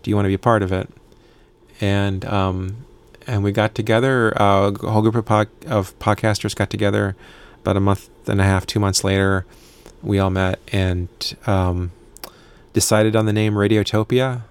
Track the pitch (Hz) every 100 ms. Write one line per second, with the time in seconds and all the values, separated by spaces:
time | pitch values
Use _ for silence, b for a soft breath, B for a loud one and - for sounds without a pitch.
0 | - 104 98 98 120 110 95 92 - -
1 | - b b b b _ _ - 101 101
2 | 101 95 - 101 95 92 92 110 - -
3 | _ - - 107 101 101 107 - 107 113
4 | 135 127 110 - 101 98 101 101 107 107
5 | 110 113 107 107 104 - - 113 92 -
6 | - 101 110 104 107 - 101 101 101 104
7 | 101 95 B B B B - 98 98 95
8 | - - - 101 98 95 - 107 98 95
9 | 95 98 98 95 92 B B B B -
10 | - 98 95 95 92 92 - 98 92 90
11 | 90 - - - - 95 90 90 87 -
12 | - - B B B B B 110 - 107
13 | 110 110 107 104 107 104 101 107 98 107
14 | 110 123 131 123 110